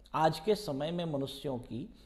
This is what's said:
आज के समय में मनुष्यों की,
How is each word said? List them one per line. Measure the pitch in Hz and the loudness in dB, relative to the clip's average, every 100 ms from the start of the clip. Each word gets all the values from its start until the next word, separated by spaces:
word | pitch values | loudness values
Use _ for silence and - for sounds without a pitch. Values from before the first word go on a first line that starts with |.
| - 147 | -4 4
आज | 160 151 | 4 4
के | 214 202 | 2 2
समय | - 135 156 | 0 -2 -2
में | 175 170 | -2 0
मनुष्यों | 139 135 - 147 123 | 0 -2 -4 -4 -4
की, | - 113 180 - | -6 -8 -8 -14